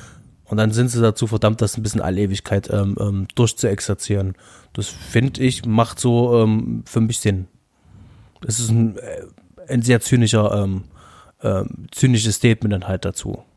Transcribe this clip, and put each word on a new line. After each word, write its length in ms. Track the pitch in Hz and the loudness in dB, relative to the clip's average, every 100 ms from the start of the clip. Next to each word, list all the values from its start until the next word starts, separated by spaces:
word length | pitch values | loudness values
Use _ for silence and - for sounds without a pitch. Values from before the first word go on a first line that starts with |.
| - - - _ | -20 -20 -20 _
und 140 | - 107 | -4 0
dann 120 | 110 | 2
sind 180 | 110 123 | 2 0
sie 120 | 117 | 2
dazu 260 | 113 110 113 | 2 2 -2
verdammt, 340 | 110 107 110 | 0 2 2
das 140 | 107 - | -2 -2
ein 40 | |
bisschen 200 | 110 107 | -4 -2
alle 180 | 85 95 | -2 0
Ewigkeit, 480 | 101 95 - 101 - | -2 -2 -2 -2 0
ähm, 240 | 104 98 - | -2 0 -2
ähm, 260 | 101 98 98 | -2 -2 -2
durchzuexerzieren. 1000 | - 117 - 113 101 - 101 - 101 95 - - - _ | 0 0 2 -2 -2 -4 -4 -2 -2 -2 -6 -14 -20 _
Das 120 | - 104 | -10 -10
find 500 | - - 117 135 - | -12 -4 0 0 0
ich, 260 | 131 - | -2 0
macht 340 | 120 107 113 - | 0 2 0 0
so, 440 | 123 120 120 120 | 0 2 4 4
ähm, 420 | 110 110 - 113 - | 4 2 0 -6 -4
für 140 | 117 | -2
mich 180 | 113 117 | 0 0
Sinn. 280 | 107 95 92 _ _ _ _ - - - - _ | 0 -2 -4 _ _ _ _ -20 -20 -20 -20 _
Das 180 | - 110 | -6 -4
ist 100 | 113 | 0
ein, 260 | 113 113 95 | 2 2 -2
äh, 240 | - - - - _ - - | -12 -14 -14 -20 _ -20 -4
ein 140 | 127 | 0
sehr 180 | 117 120 | 2 2
zynischer, 520 | - 123 113 113 104 104 | 2 2 4 4 2 0
ähm, 220 | 98 95 - - - - - _ | -2 -4 -8 -18 -20 -20 -20 _
ähm, 440 | 107 98 - - - | -4 -4 -4 -10 -14
zynisches 460 | - 131 117 110 101 | 0 2 4 0 2
Statement 360 | 120 113 107 | 2 2 0
dann 140 | 98 92 | -4 -4
halt 160 | 95 | -6
dazu. 380 | 90 - - 98 - | -6 -8 -10 -10 -14